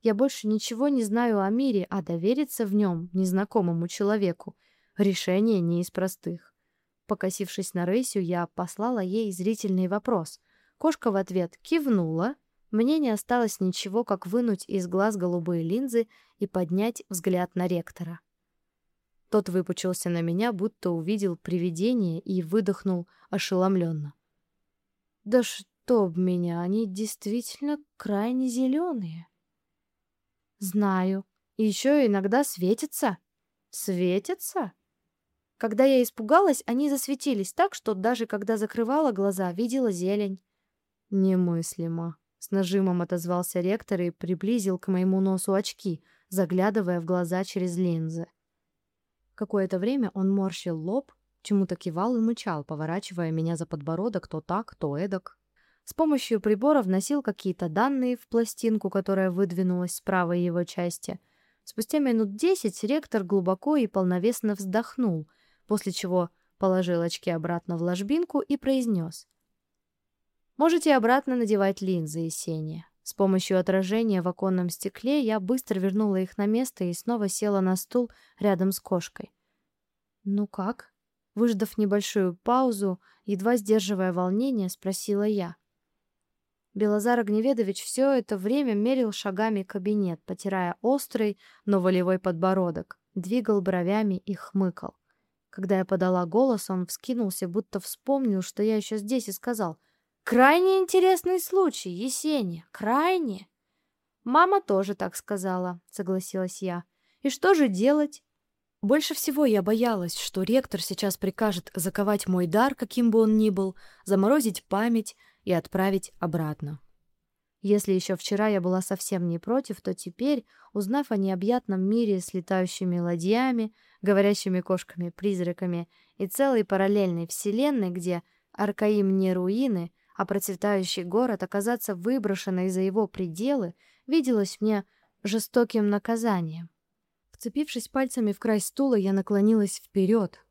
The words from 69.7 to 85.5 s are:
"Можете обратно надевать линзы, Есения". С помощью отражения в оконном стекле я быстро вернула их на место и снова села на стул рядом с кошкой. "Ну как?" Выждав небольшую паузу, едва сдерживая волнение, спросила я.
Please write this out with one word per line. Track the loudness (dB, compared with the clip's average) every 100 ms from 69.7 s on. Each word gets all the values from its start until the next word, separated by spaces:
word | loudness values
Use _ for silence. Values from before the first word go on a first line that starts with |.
| _ _ _ _ _ _ _ _ 0
"Можете | 2 4 4 4
обратно | 4 2 2 -2
надевать | 2 2 2 0
линзы, | -2 -2 -2 -4
Есения". | -6 -6 -6 -6 -6 -8 -14 _
С | -10 0
помощью | 2 2 2 0
отражения | 2 0 2 0 2 2
в | 0
оконном | -2 0 0 0
стекле | -4 -8 -6 0 0
я | 2 0
быстро | 0 -2 -2 -2
вернула | 0 2 2 2
их | -2 -2
на | 0
место | 2 0 -4
и | -4
снова | -4 -4 -2 -2
села | -2 0 2
на | 2 0
стул | 0 -2 -2 _ _ -2
рядом | 0 2 2
с | -2
кошкой. | -2 -2 -4 -12 -20 _ _ _ _ _ _ _ _ _
"Ну | -2 0 -2
как?" | -4 -4 -6 -10 _ _ _ _
Выждав | 2 2 2 -2 0
небольшую | 2 2 0 0 0 0
паузу, | 0 2 2 0 -2 -4 _ _ -6
едва | -2 2 2
сдерживая | 4 2 2 0 0
волнение, | 0 0 0 0 -2 -4
спросила | -4 -6 -6 -2 0
я. | 0 -2 -4